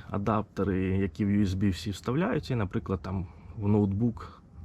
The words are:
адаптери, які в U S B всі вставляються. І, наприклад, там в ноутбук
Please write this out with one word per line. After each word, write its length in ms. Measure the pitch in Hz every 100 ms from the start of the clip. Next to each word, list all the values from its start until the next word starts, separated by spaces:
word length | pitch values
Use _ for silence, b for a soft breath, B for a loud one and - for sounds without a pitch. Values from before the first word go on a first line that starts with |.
| -
адаптери, 760 | 98 101 107 104 - 95 92 92 98
які 260 | 98 -
в 40 | 101
U 120 | 101
S 140 | 98
B 160 | 95 101
всі 200 | 90 110
вставляються. 640 | 95 - 139 196 156 -
І, 20 | 123
наприклад, 440 | 95 117 92 95
там 240 | 92 95 90 B B 113
в 120 | 101
ноутбук 760 | 107 101 98 120 - - - - -